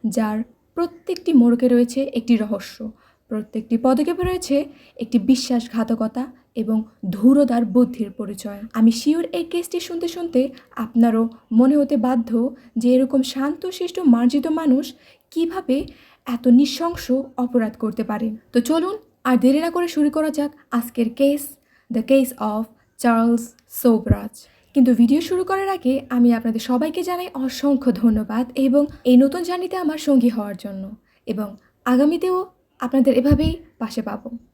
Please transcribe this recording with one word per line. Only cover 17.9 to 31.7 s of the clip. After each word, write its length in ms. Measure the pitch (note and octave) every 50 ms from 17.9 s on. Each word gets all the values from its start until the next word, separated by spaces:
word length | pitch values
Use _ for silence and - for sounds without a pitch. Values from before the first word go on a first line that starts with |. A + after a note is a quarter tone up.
| G#3+ - A3 A3
পারে। 180 | G#3+ G#3 A3+ A3 G#3+ A3 _ _ -
তো 40 | B3 A#3+ -
চলুন 260 | D#4 E4 E4 F#4 G4+ G#4+ _ _ _ _ _ B3+
আর 80 | B3+ B3 -
দেরি 160 | B3+ C4+ D4+ D#4+
না 40 | E4+ E4
করে 120 | F4 F4 E4+ E4+
শুরু 140 | D4 D4 D4 D4
করা 140 | D#4 D#4 D#4 D4 D4
যাক 140 | C#4+ C#4+ - _ _ _ - A#3+
আজকের 300 | A#3 A#3 _ - A#3 A3+ A#3 -
কেস, 220 | C#4 C#4 C#4+ C#4+ C#4+ - - _ _ _ _ _ _ _
The 120 | A#3+ A3+ A3+ -
Case 240 | C4+ C4+ C4 C4 - - G#3+ G#3+
of 120 | G#3 G#3+ A3+ - _ _ _ _ _ _
Charles 440 | - A#3+ A#3 A3+ A3+ A#3 A#3 A#3 A#3 - _ _ _ _ - -
Sobhraj। 560 | - B3 A3+ G#3+ - G#3 G3+ G#3 G3+ G#3+ _ - - _ _ _ _ _ _
কিন্তু 160 | C#4+ B3+ B3+ B3 A3+
ভিডিও 200 | A#3+ A3 C4 D#4 E4 -
শুরু 140 | F#4+ F4+ F#4 F#4
করার 200 | G4 F#4+ G4 G4 G4
আগে 180 | F#4 - B3 C4 C4+ - - B3
আমি 140 | B3 A#3+ A#3+ A#3 A3+
আপনাদের 260 | A#3 A#3 A3 A3+ A3 -
সবাইকে 320 | B3 B3 D4+ D#4+ C4+ F4+ F4 F4+
জানাই 200 | F4+ F4 F4+ F4+ - C4 C4
অসংখ্য 440 | C4 B3+ - - C#4+ C#4+ C4 C4+ B3+ A#3 -
ধন্যবাদ 440 | - A#3 G#3+ A3 G#3+ - G#3+ A#3 B3+ A#3+ - - C4+ C4+
এবং 160 | B3 C#4+ C#4+ D4 - - _ B3
এই 80 | B3+ B3 C4+
নতুন 180 | C#4 C4+ F4+ F4 F4
জার্নিতে 280 | F4+ F4+ F4+ F4+ F#4+ F#4 F4+
আমার 160 | D4+ D#4 D#4 D#4 D4
সঙ্গী 220 | C#4 C4 A#3 A#3+ A3
হওয়ার 220 | A3 G#3 G3+ G3+ F#3+ -
জন্য, 200 | G3+ G3 F#3+ F#3+ F#3+ G#3+ - _ _ _ _ _ -
এবং 200 | A3 G3+ G#3+ G3+ G3+ - _ _